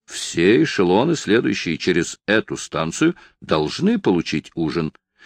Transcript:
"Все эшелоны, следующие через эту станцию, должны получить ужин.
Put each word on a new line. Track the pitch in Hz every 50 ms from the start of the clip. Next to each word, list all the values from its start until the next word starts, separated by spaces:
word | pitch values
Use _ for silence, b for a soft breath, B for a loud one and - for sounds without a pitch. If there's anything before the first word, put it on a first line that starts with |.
| _
"Все | - - - - - - 87 85 95 117 151 160
эшелоны, | 143 - - 90 87 92 107 135 170 160
следующие | - - 90 104 123 - 127 113 - - 87 73
через | - - 92 87 85 80 - - - -
эту | - 104 113 - - 69
станцию, | - - - - 78 82 82 - - 156 170 180 b b b b b
должны | - - 85 78 78 73 - - 165 208 240 196
получить | - 120 90 85 - - 82 76 - - -
ужин. | - 82 76 73 85 80 73 - _ _ _ b b b